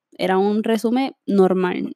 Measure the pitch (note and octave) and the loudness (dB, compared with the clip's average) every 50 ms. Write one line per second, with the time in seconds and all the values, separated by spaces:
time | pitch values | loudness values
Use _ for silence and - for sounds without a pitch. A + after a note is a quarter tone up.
0 | _ _ _ - F3+ F#3 F#3 F#3 G3 G#3 G#3 A3 G#3+ A3 A3+ G#3+ - A3 A#3 C4 | _ _ _ -6 -2 0 0 2 2 0 0 0 0 -2 -2 -2 0 -2 -2 -2
1 | C4+ - - _ _ - G3+ G3 F#3 F#3 F#3 F#3 F3+ F3+ F3+ - - - - | -2 -4 -6 _ _ 0 2 4 4 4 2 0 -2 -2 -4 -6 -8 -6 -2